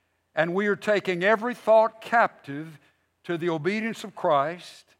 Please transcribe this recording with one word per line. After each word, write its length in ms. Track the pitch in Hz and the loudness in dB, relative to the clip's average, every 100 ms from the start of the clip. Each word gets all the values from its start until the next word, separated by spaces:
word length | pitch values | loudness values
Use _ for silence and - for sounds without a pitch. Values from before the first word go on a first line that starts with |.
| _ _ _ 147 | _ _ _ -4
and 180 | 165 | -2
we 140 | 180 208 | 0 0
are 80 | 202 | -2
taking 480 | - 202 185 180 | 0 0 0 -2
every 320 | 190 220 233 240 | 2 2 0 -4
thought 460 | - 220 220 - | 4 4 4 0
captive 800 | - 233 202 - - 143 160 156 _ _ _ _ | -2 2 2 -2 -14 -12 -12 -16 _ _ _ _
to 140 | - 170 | -8 -4
the 120 | 170 | -2
obedience 540 | 160 156 214 226 208 | -2 -2 -2 -4 -8
of 120 | 208 - | -12 -4
Christ 800 | 180 143 143 175 - - _ _ | 2 2 0 -4 -14 -20 _ _